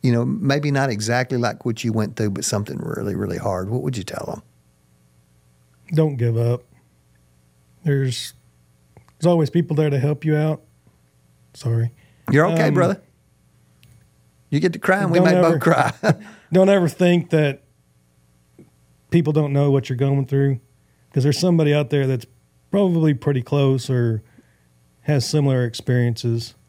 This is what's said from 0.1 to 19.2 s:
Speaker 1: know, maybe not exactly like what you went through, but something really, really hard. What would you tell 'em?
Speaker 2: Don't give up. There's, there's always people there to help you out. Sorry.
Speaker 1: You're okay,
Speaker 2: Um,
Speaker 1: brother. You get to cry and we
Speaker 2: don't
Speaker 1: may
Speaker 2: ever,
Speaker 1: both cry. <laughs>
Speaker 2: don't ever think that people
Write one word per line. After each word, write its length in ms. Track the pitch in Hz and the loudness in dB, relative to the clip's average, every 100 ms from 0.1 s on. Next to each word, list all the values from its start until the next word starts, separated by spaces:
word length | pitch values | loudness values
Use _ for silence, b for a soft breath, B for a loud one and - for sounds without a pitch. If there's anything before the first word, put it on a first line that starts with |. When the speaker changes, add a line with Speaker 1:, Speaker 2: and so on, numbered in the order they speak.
Speaker 1:
know, 100 | 120 | 2
maybe 480 | 123 131 135 143 147 | 0 -2 0 0 0
not 180 | 139 135 | -2 -2
exactly 480 | 107 107 120 123 127 | -4 -2 -2 -2 -2
like 280 | 120 - 120 | -2 -4 -6
what 180 | 113 | -4
you 80 | 120 | -4
went 240 | 110 107 113 | -2 -4 -4
through, 140 | 107 | -4
but 160 | 98 - | -4 -4
something 320 | 107 104 - | -4 -6 -8
really, 380 | - - 101 92 | -8 -6 -6 -4
really 220 | 101 90 | -4 -4
hard. 320 | 104 92 95 | -4 -4 -4
What 120 | 123 | -4
would 160 | 143 120 | -4 -6
you 60 | |
tell 260 | 90 - - - | -8 -10 -10 -12
'em? 60 | - _ _ _ _ _ _ _ _ _ _ _ _ _ _ | -14 _ _ _ _ _ _ _ _ _ _ _ _ _ _
Speaker 2:
Don't 220 | 156 156 135 | 0 0 0
give 220 | 120 113 | -2 0
up. 260 | 117 123 _ _ _ _ _ _ _ _ _ _ _ _ | -2 -2 _ _ _ _ _ _ _ _ _ _ _ _
There's, 500 | 160 139 135 120 - - _ _ _ _ _ - _ _ | -2 -2 -2 -4 -10 -16 _ _ _ _ _ -20 _ _
there's 80 | 170 | 2
always 220 | 170 147 | 2 2
people 260 | 170 170 151 | 0 -2 0
there 140 | 151 | 0
to 80 | 139 | 0
help 260 | 131 147 156 | -2 -2 -2
you 100 | 151 | 0
out. 260 | 156 156 _ _ _ _ _ _ _ _ _ | 0 -4 _ _ _ _ _ _ _ _ _
Sorry. 380 | - - 117 117 - b b b | -10 -4 -2 -2 -6 b b b
Speaker 1:
You're 140 | 139 165 | 0 2
okay, 160 | 165 160 | 2 2
Speaker 2:
Um, 60 | |
Speaker 1:
brother. 280 | 151 175 196 _ _ _ _ _ _ _ _ _ _ _ _ _ _ _ | 2 0 -2 _ _ _ _ _ _ _ _ _ _ _ _ _ _ _
You 100 | 143 | -2
get 140 | 175 | -2
to 60 | 165 | -2
cry 220 | - 190 | 0 0
and 100 | 196 | 2
we 60 | 170 | 4
Speaker 2:
don't 60 | 180 | 4
Speaker 1:
may 80 | 180 | 4
Speaker 2:
ever, 140 | 165 165 | 4 2
Speaker 1:
both 40 | |
cry. 320 | 165 139 120 - | 2 2 0 -2
<laughs> 500 | - - - - _ | -2 -2 -4 -20 _
Speaker 2:
don't 180 | 175 190 | 4 6
ever 180 | 196 170 | 4 2
think 400 | - 180 175 175 | 2 2 2 2
that 300 | 160 151 139 _ _ _ _ _ _ _ _ _ _ - _ _ _ _ | 0 0 -2 _ _ _ _ _ _ _ _ _ _ -20 _ _ _ _
people 220 | 165 | 0